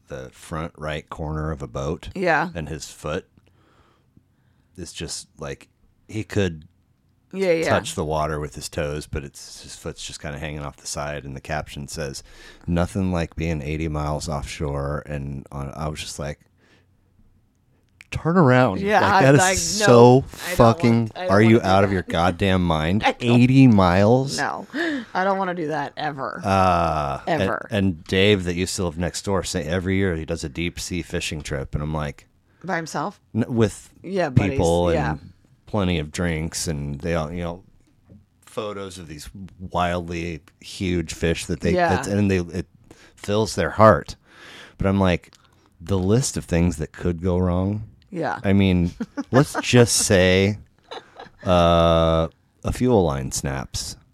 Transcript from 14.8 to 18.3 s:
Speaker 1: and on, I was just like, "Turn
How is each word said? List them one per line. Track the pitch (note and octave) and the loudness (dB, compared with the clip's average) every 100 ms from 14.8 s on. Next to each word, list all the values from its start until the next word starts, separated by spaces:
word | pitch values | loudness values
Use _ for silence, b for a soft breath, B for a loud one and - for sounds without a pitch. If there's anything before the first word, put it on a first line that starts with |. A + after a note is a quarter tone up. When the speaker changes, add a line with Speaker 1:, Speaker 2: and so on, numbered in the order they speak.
| C#2 D2 - | -6 -8 -8
Speaker 1:
and | D2 C#2 C2+ - | -10 -8 -10 -12
on, | C#2 C#2 - | -12 -10 -8
I | D#2 | -8
was | D2+ | -8
just | - - | -12 -10
like, | D2 D2 _ _ b b b b b _ _ _ _ _ _ _ _ _ _ | -10 -12 _ _ b b b b b _ _ _ _ _ _ _ _ _ _
"Turn | - D#3 | -4 2